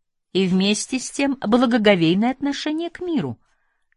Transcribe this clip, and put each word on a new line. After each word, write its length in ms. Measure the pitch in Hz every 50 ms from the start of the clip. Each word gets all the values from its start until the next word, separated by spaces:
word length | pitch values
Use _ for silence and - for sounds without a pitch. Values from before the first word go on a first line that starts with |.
| _ _ _ _ _ _
и 140 | - 190 190
вместе 520 | 180 185 185 190 202 208 208 - - 262 254
с 120 | - -
тем 260 | - - 277 277 269 -
благоговейное 920 | - 208 233 240 262 233 240 247 202 214 202 175 165 160 180 196 226 247
отношение 600 | 262 - 277 285 277 - - 302 302 320 339 339
к 100 | - -
миру, 380 | 359 359 320 247 151 127 113 _ _ _ _ _ _ _ _ _ _ _ _